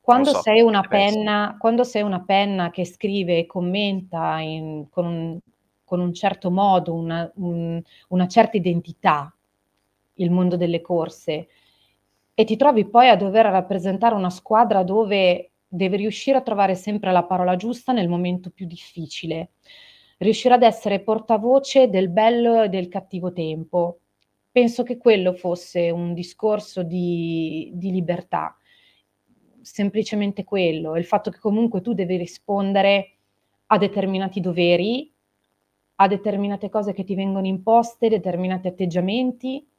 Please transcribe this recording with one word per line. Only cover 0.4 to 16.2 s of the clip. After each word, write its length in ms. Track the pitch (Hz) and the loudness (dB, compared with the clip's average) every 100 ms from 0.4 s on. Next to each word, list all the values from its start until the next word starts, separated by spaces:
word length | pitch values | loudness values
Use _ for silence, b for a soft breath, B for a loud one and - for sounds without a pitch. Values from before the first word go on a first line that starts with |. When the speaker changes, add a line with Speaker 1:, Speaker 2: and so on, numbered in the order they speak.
Speaker 2:
so, 0 | |
Speaker 1:
sei 180 | - 214 | 4 6
una 220 | 233 208 | 6 4
Speaker 2:
ne 60 | 190 | 0
pensi? 300 | 208 202 214 | 2 2 0
Speaker 1:
penna, 380 | 208 208 208 - | -2 -2 -2 -2
quando 240 | - 233 | 0 0
sei 180 | 247 214 | 0 -2
una 200 | 208 180 | -2 -4
penna 480 | - 196 202 190 170 | 0 2 2 -2 -4
che 140 | 185 | -4
scrive 540 | 180 - 202 196 175 170 | -8 -6 -4 -4 0 0
e 80 | 170 | -2
commenta 920 | 185 175 190 208 190 185 165 165 160 | -4 -4 -2 -2 -4 -8 -6 -4 -4
in, 500 | 156 160 156 156 147 | -6 -8 -10 -12 -8
con 160 | - | -6
un, 340 | 175 170 165 165 _ _ _ _ | -4 -4 -8 -10 _ _ _ _
con 140 | _ 180 | _ -4
un 140 | 175 | -4
certo 360 | 175 196 196 185 | -2 -4 -4 -4
modo, 440 | 180 202 190 165 | 0 2 2 0
una, 360 | 165 165 165 165 - | -6 -6 -6 -8 -8
un, 460 | 175 170 165 165 170 b b | -8 -6 -6 -8 -10 b b
una 200 | 185 180 | 0 2
certa 280 | 233 240 214 | 4 4 2
identità, 800 | 180 170 170 - 190 151 143 _ _ _ _ _ _ _ _ | 0 -2 -4 -2 0 0 -4 _ _ _ _ _ _ _ _
il 160 | - 175 | -4 0
mondo 260 | 180 180 175 | 2 2 0
delle 240 | 175 170 | -2 -2
corse, 680 | 170 175 160 - - 156 165 _ _ _ _ _ _ _ _ | -2 -2 -2 -8 -6 -6 -8 _ _ _ _ _ _ _ _
e 100 | - | 0
ti 120 | 220 220 | 0 4
trovi 300 | 285 233 208 | 4 4 4
poi 200 | 233 254 | 6 8
a 80 | 202 | 6
dover 300 | 196 208 220 | 4 4 4
rappresentare 680 | 190 185 196 180 190 233 | 2 0 -4 -4 0 0
una 160 | 214 185 | 0 -4
squadra 540 | - - 214 233 202 | -6 0 2 4 2
dove 680 | 185 202 214 202 185 175 - _ _ | 0 0 0 2 2 2 -4 _ _
devi 300 | 180 190 196 | -4 -2 -2
riuscire 420 | 214 214 | -4 -4